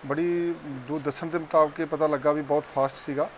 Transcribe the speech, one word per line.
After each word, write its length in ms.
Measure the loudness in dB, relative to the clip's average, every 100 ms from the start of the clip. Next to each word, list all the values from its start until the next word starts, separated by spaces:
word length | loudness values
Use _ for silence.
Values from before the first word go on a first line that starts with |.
ਬੜੀ 500 | -2 0 0 0 -2 -4 -8 -10 -6
ਦੂਰ 140 | -4
ਦੱਸਣ 260 | -4 -4 -4
ਦੇ 100 | -4
ਮੁਤਾਬਕ 420 | 2 4 4 2
ਇਹ 60 |
ਪਤਾ 220 | -4 2 2
ਲੱਗਾ 240 | 4 2
ਵੀ 100 | 2
ਬਹੁਤ 220 | 2 0 2
ਫਾਸਟ 200 | 0 0
ਸੀਗਾ 340 | 0 -6 -2 -2